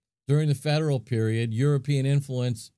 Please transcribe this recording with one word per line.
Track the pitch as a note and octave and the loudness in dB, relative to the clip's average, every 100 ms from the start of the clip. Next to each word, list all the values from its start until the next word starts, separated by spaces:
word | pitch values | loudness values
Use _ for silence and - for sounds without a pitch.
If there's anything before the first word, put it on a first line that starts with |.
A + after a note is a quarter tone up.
| _ _ - | _ _ 0
during | C#3+ D3+ | 0 2
the | |
federal | C#3+ D3+ D3+ D#3 C3+ | 0 0 0 0 -2
period, | - A2+ A2 A2+ A#2 | -2 0 0 0 -2
European | A2 C#3+ C#3+ C#3 C#3+ C3+ | 0 2 0 0 0 2
influence, | C#3+ C#3+ B2+ B2 A#2 - | 0 0 -4 -2 -4 -8